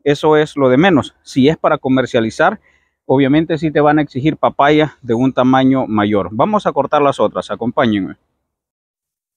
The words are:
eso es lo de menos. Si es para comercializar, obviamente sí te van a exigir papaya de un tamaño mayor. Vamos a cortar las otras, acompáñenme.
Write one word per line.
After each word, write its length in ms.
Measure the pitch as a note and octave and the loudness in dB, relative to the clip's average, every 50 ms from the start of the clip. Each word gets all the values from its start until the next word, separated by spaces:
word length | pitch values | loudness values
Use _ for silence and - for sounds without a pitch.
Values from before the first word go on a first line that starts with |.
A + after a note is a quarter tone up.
| - | -2
eso 340 | C#3+ D3 - - D#3 D3+ | -2 -2 0 2 2 2
es 180 | D3+ D#3 - - | 2 0 -2 -2
lo 140 | C#3+ C3+ B2+ | 0 0 2
de 80 | B2+ | 4
menos. 380 | C#3 F3+ G3 E3+ B2 - - _ _ _ | 4 4 4 2 2 0 -2 _ _ _
Si 260 | - - C#3 B2+ D3 | -6 -2 0 2 2
es 80 | D#3+ | 2
para 220 | - - D#3+ D#3 - | 0 0 -2 -2 -2
comercializar, 800 | - C3 C3 C3 B2 - - A#2+ A2+ A2 - - D#3 F#3 A3 - _ _ _ _ _ _ _ _ _ | -2 -2 -2 -2 -2 -2 -2 -2 -2 -2 -2 0 0 0 -2 -4 _ _ _ _ _ _ _ _ _
obviamente 500 | - C3+ C3+ C#3 C3 D3 D#3+ E3 D#3 E3 | -2 0 2 2 2 2 0 0 -2 -4
sí 140 | D3 D#3+ D#3 | -4 -4 -2
te 100 | D3 D3+ | 0 0
van 160 | D3 D3 D3+ | 2 2 2
a 60 | D#3 D3 | 0 0
exigir 340 | - - B2+ C3+ D#3 - | -4 -4 -4 -4 -4 -2
papaya 600 | - - A#2+ - - C#3 D3 D#3 D3+ D#3 D3 - _ | -2 -2 -2 0 0 2 2 2 2 2 0 -4 _
de 140 | - A#2 A2+ | -6 -4 -2
un 180 | A#2 C3 C3 - | 0 0 0 0
tamaño 540 | C3 B2 B2+ C3 C3 C3 C3 C3+ C3 B2 | 0 2 2 2 2 2 2 2 0 -2
mayor. 420 | - A2 G#2+ G#2 G#2 G#2 G2 F#2 - | -2 -2 -2 0 0 0 -2 -2 -4
Vamos 360 | A2 A#2 D#3 G#3+ G#3+ - - | -2 -2 -2 0 -2 -2 -4
a 40 | F3+ - | -4 -2
cortar 280 | D3 C3+ - D3+ D3 | -2 -2 -2 0 0
las 180 | C#3+ C#3 - - | 0 0 0 0
otras, 300 | G#2+ G2 - F#2 - - | -2 -2 -2 -6 -8 -8
acompáñenme. 680 | G#2 - A2+ A#2+ - D#3 C3+ A2+ G#2 G2+ F#2 - - _ _ _ _ _ _ _ _ _ _ _ _ _ _ _ _ _ _ _ _ _ _ _ _ | -8 -8 -6 -4 -2 0 0 0 0 -2 -4 -6 -10 _ _ _ _ _ _ _ _ _ _ _ _ _ _ _ _ _ _ _ _ _ _ _ _